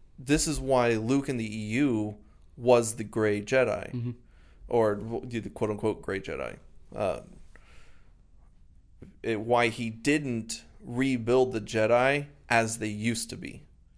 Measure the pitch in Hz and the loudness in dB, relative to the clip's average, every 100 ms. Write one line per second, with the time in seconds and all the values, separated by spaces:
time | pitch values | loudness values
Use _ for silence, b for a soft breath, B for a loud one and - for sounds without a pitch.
0 | - - 123 151 160 139 131 127 120 113 | -20 -14 0 2 2 -2 2 4 4 2
1 | 113 139 139 127 110 107 107 117 143 113 | 2 0 0 -4 -6 -6 -4 0 2 2
2 | 107 104 b b b - 120 120 113 110 | -2 -8 b b b -2 6 6 6 -4
3 | 104 113 107 104 104 131 120 104 - 123 | -6 0 0 0 2 2 2 0 -6 -6
4 | 120 113 b b b b - 120 110 104 | -8 -10 b b b b 0 2 4 0
5 | 110 117 123 117 98 - 107 104 110 - | -4 -8 -6 -6 -8 -4 -4 0 -2 -2
6 | - 95 92 71 60 - - - - 101 | -6 -6 -6 -8 -8 -10 -18 -20 -16 -4
7 | 101 67 - - - b b b b b | -4 -4 -10 -20 -20 b b b b b
8 | b b - - - - - - - - | b b -20 -20 -20 -20 -20 -20 -20 -20
9 | - - 113 110 113 120 120 113 117 113 | -20 -10 -4 -4 2 4 2 0 -8 -2
10 | 143 151 143 117 110 - - - - 120 | 0 2 0 -6 -6 -12 -14 -20 -8 -2
11 | 135 127 113 127 127 113 101 113 110 120 | 0 0 2 4 4 0 -4 0 4 4
12 | 131 143 143 - - 117 113 110 107 104 | 4 0 -4 -16 0 2 2 -4 -6 -2
13 | 113 117 - - 71 - - - _ | -2 -2 -6 -10 -14 -16 -20 -20 _